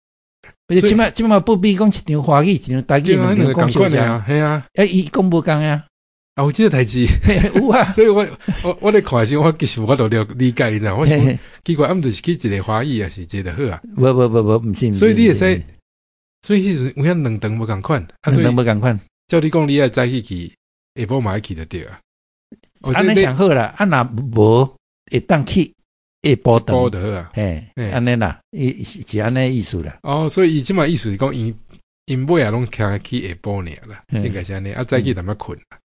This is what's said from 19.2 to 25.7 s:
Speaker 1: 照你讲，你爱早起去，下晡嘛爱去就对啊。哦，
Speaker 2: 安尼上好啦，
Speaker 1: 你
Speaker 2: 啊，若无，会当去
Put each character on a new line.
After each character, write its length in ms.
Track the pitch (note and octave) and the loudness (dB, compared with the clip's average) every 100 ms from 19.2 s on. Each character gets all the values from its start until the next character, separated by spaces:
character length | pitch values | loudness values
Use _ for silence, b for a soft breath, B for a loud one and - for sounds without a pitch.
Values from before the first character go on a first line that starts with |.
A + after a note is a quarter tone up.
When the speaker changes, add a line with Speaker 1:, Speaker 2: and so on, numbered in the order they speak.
| - | -2
Speaker 1:
照 120 | E3+ | 0
你 100 | D#3 | 2
讲， 180 | D#3+ D3+ | 0 2
你 120 | C#3+ | 2
爱 80 | C3+ | 2
早 180 | C3 B2 | 0 -2
起 160 | B2+ | -2
去， 320 | G#2 F2+ E2+ _ _ _ _ - | -6 -10 -10 _ _ _ _ -10
下 80 | |
晡 160 | G#2+ C3+ | -4 -2
嘛 120 | A2 | -2
爱 80 | G2+ | -4
去 140 | - | -6
就 100 | E2 D#2 | -12 -10
对 180 | F2 | -12
啊。 160 | A1 - _ _ _ _ _ - _ _ | -14 -20 _ _ _ _ _ -20 _ _
哦， 100 | C3+ | -2
Speaker 2:
安 140 | D3 G3 | 2 4
尼 140 | G3+ | 4
上 140 | F#3 C3 | 2 2
好 120 | F#3+ | 2
啦， 240 | C3+ G#2 - | 2 0 0
Speaker 1:
你 40 | G3+ | 0
Speaker 2:
啊， 100 | C#3 | 2
若 200 | B2 A2+ | 0 -4
无， 520 | C3+ A2 G#2+ A#2 C3+ - _ _ - | -2 4 4 6 2 -2 _ _ -6
会 80 | B2 | -6
当 240 | - E3 - | 0 -2 0
去 180 | F#3+ D3+ | 0 0